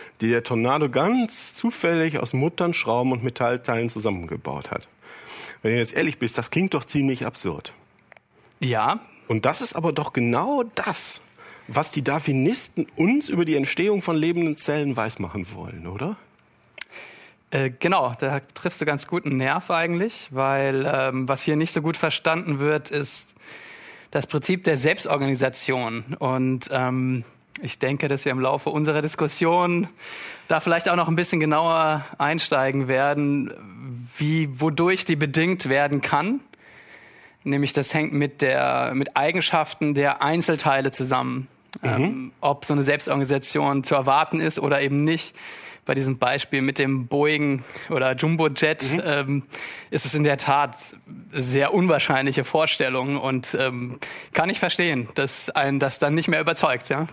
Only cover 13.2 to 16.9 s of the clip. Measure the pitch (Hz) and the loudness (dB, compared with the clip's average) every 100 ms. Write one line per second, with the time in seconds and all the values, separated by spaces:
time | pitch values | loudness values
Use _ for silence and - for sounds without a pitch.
13.2 | - 180 165 147 135 - 196 202 175 160 | 2 0 2 2 0 0 2 0 0 0
14.2 | 160 175 165 147 - 151 143 123 110 - | 2 2 0 0 -2 0 0 0 -2 -4
15.2 | 90 104 92 95 87 82 87 98 151 220 | -6 -6 -8 -10 -12 -12 -10 -6 -6 -8
16.2 | - _ _ _ _ - - | -14 _ _ _ _ -14 -14